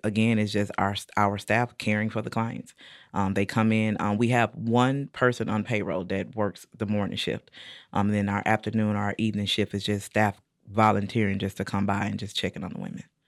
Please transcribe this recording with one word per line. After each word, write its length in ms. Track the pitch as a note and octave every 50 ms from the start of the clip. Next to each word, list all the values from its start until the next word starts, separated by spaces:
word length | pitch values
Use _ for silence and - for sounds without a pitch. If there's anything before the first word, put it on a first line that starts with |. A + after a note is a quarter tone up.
| -
again, 340 | A2 G2+ A2 A2 A#2 A#2 G#2+
is 140 | G#2+ G2+ G#2+
just 180 | G#2 G#2 G2+ - -
our, 160 | F#2 G2 G#2 G2+ - - -
our 200 | - G#2 G2+ G2+
staff 400 | G2+ - - G#2+ A#2 A#2+ A#2 - -
caring 320 | - G#2+ G#2+ G#2+ G#2+ G#2+
for 120 | - A2 G#2+
the 80 | A#2
clients. 440 | - A2+ A2+ A2+ - - - - - _ - - - - - _ -
Um, 220 | G2 G2 F#2+ G2
they 100 | G2 G2+
come 280 | G2 - A#2 A2 A2 A2
in. 240 | A2 A2 A2 G#2 -
Um, 200 | F2 G#2 G#2 G#2
we 100 | A#2+ A2+
have 260 | B2+ A#2+ A#2 - -
one 540 | - A2 A#2 A2+ A#2+ B2 C3 C3+ C#3 C#3 -
person 400 | - - C3 B2 A#2+ - A2+ -
on 160 | G2+ G#2+ G2+
payroll 400 | - A#2 G#2+ G2 - F#2+ F#2 F#2
that 320 | F#2 F#2+ F#2+ F#2 - -
works 280 | G#2+ G#2 G2+ - - - - - -
the 80 | A2+
morning 300 | G2+ G#2 G#2 G2+ - -
shift. 340 | - - - - - - _ - - - - - - - _ -
Um, 200 | - G2+ G2+ G#2
then 160 | G#2 G2+ G2+
our 160 | G2+ G2+ -
afternoon, 480 | - A2 A2 - A2 A2 A2+ G#2+ G#2+ G#2
our 220 | G#2 G#2 G#2 G2 -
evening 280 | A2 A2 G#2 G#2 G2+
shift 280 | G2 - - G#2 - -
is 80 | G2+ G2
just 240 | - G#2 G2+ -
staff 340 | - - G#2+ G#2+ G#2 G2+ - _ _ _ _ _ -
volunteering 680 | G2 A2 A2 G#2+ G#2 G2+ G2+ G2 - A#2 G#2+ G2 G2 G2
just 160 | G2 G2 -
to 80 | - G2+
come 220 | - - G2 G2+
by 180 | G2 G2 G2+ G#2
and 160 | G2+ G2+ G2+
just 160 | - F#2+ -
checking 260 | - - F#2+ - - -
on 80 | F#2 -
the 80 | -
women. 220 | G1+ - - - - _ _ _ _